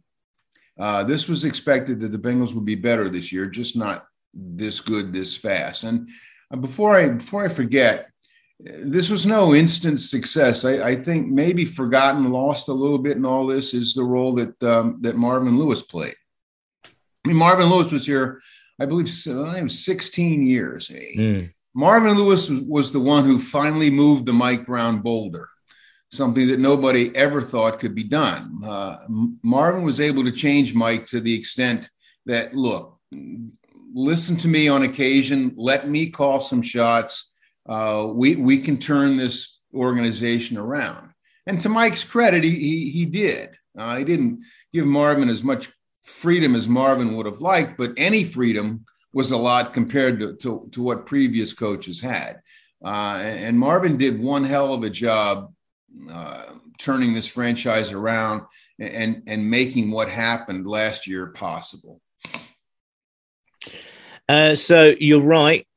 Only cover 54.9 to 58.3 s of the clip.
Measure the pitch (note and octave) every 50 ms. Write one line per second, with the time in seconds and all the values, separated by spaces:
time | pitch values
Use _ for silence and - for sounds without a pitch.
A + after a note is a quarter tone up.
54.9 | F#2 F#2+ A#2 A#2 A2 A2 G#2 G2+ G2+ G2 G2 - _ _ _ _ _ _ _ _
55.9 | - - - D#2+ E2 E2+ D#2+ D2 C2+ A#1+ G#1+ - - - _ - _ - - C#3+
56.9 | C3+ B2+ B2 A#2 A2+ A2+ G#2+ - - B2 A#2+ A#2+ A#2 A#2 - A#2+ A2 A2 A2 G2+
57.9 | G2 G2 G#2+ A2+ A2+ A2+ A2 G#2+